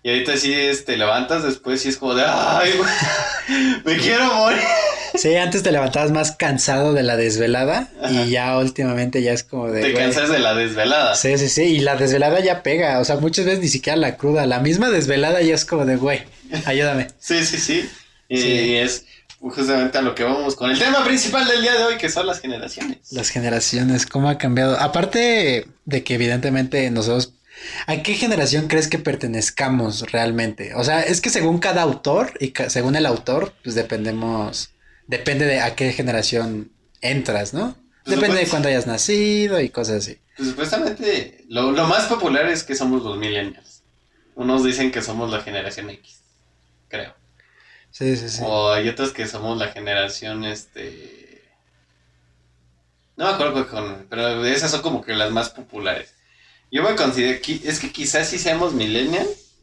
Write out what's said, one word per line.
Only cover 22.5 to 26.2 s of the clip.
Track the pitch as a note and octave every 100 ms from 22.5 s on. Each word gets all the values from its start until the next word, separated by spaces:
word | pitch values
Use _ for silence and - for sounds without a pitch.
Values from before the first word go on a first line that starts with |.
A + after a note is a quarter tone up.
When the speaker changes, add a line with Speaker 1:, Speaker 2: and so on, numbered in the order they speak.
| A#2 - - D4 - -
Speaker 2:
Las | C3 A2
generaciones, | B2+ A#2+ A#2 - B2 B2+ B2+
cómo | - C#3+ C#3
ha | C#3+
cambiado. | C3+ B2 C3 B2+
Aparte | D3 E3+ G3 A#3 A#3+ A3+ D#3+ A#2+ - _
de | - C3+
que | -
evidentemente | B2